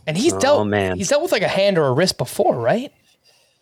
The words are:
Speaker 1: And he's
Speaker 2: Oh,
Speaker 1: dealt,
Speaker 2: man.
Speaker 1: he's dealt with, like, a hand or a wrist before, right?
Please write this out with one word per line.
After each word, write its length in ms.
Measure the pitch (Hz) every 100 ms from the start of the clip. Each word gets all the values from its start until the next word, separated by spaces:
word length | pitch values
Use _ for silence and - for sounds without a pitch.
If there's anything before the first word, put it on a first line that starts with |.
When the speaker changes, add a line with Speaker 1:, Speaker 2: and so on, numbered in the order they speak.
| -
Speaker 1:
And 100 | 156
he's 180 | 311
Speaker 2:
Oh, 60 | 190
Speaker 1:
dealt, 280 | 262 285 214
Speaker 2:
man. 300 | - 190 180
Speaker 1:
he's 120 | 196
dealt 140 | 294
with, 80 | 359
like, 100 | -
a 60 | -
hand 320 | 190 202 180
or 80 | 139
a 60 |
wrist 260 | 131 180 -
before, 360 | 135 - 359 139
right? 380 | 117 202 277 - _ _ _ _ _ _